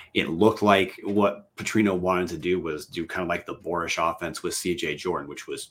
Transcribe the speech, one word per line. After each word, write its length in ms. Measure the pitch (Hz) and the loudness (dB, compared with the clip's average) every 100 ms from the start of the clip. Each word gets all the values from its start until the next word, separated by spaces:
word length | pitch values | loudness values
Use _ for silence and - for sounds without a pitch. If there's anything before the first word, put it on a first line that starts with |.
| - - | -4 -2
It 140 | 71 | 0
looked 340 | 82 107 110 | 4 4 6
like 360 | 104 98 92 - | 6 6 4 -4
what 520 | 98 101 101 - - - | -2 2 2 0 -10 -10
Petrino 400 | - 110 101 92 | 0 2 4 2
wanted 320 | 90 92 87 | 2 0 -2
to 80 | 85 | -4
do 200 | 87 90 | -2 -2
was 280 | 80 76 - | -2 -6 -8
do 180 | 85 80 | -8 -6
kinda 220 | - 87 | -4 -4
like 180 | 87 - | -4 -6
the 120 | 82 | -10
Borish 420 | 82 87 82 - | -6 -4 -2 0
offense 420 | 82 82 85 - | 0 -2 -6 -6
with 140 | 87 - | -6 -4
C 180 | 90 | -2
J 220 | 85 80 73 | -2 -4 -2
Jordan, 340 | 90 80 71 | -2 -4 -6
which 160 | 69 - | -12 -10
was 240 | 71 - | -10 -12